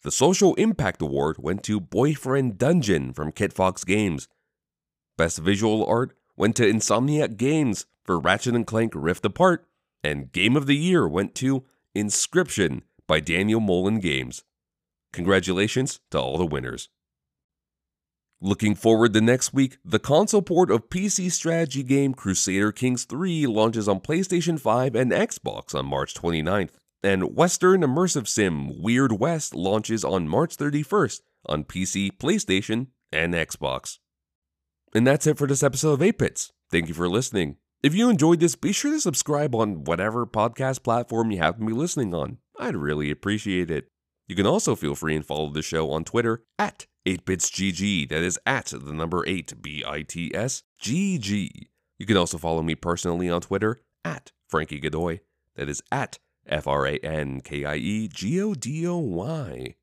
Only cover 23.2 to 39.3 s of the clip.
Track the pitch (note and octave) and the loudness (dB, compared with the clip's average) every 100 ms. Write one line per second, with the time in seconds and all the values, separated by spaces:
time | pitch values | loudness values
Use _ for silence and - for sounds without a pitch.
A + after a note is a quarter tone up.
23.2 | F#3 E3 C#3+ G#2+ A2 A2+ G#2 F#2+ - E3 | -2 0 0 4 2 2 0 -2 0 -2
24.2 | F#3+ F3 E3 D#3+ A#2 A#2 C3 A2+ B2+ F2 | 0 0 0 -2 0 2 2 0 2 2
25.2 | A3+ - - G1+ - C#2+ C2+ C#2 C#2+ - | 0 -4 -8 -10 -6 -6 -4 -4 -4 -4
26.2 | E2+ E2 D#2 G2+ E2+ _ _ _ G2+ F#2+ | -2 0 0 -2 -2 _ _ _ 0 2
27.2 | F#2 - F3 - F3+ F#3+ D3+ C3+ F3+ D#3 | 0 2 2 4 4 6 4 2 0 0
28.2 | A2 - G2 D#2 C#2 C2+ F2 A#2+ C3+ G#2 | -2 0 2 0 -4 -4 2 4 4 2
29.2 | C3 E3 - - F#2 G#2+ G#2+ A2+ C#2 F#2+ | 0 0 -4 -4 0 0 0 -2 0 0
30.2 | D#2 F#2 E3 - D3 D3 D3 G#3 C#3 - | 2 0 0 -2 -2 -2 0 2 0 -2
31.2 | _ _ - D2+ C#2+ F2+ F#2 F#2+ G2 - | _ _ -4 -4 -4 -4 -4 -2 -2 -2
32.2 | C3 G#3+ - F#2+ - A2+ C3 _ _ D#2 | 0 0 2 0 0 -4 -4 _ _ -2
33.2 | E2+ E2+ D#2 - C#2 C2 - - _ _ | 0 0 -2 -4 -6 -6 -10 -18 _ _
34.2 | _ _ _ _ _ _ _ A2 B2 D3 | _ _ _ _ _ _ _ 2 4 4
35.2 | D3+ D3 C#3 C#3 C#3+ C3+ D#3 C#3+ F3+ A3+ | 2 0 0 2 0 0 0 2 2 2
36.2 | A2 - - _ _ F2+ E2 E2 F2 G2 | -2 -2 -12 _ _ -2 -2 -2 0 0
37.2 | B2+ G#2 D#2 C#2 _ _ C#3+ F3 A#3+ G3 | 0 -2 -2 -4 _ _ 0 4 4 4
38.2 | D#3 E3+ E3 C3 - - D4 D#4 F#3+ C#3 | 4 4 2 0 -4 -2 -2 -2 -2 -2
39.2 | - | -2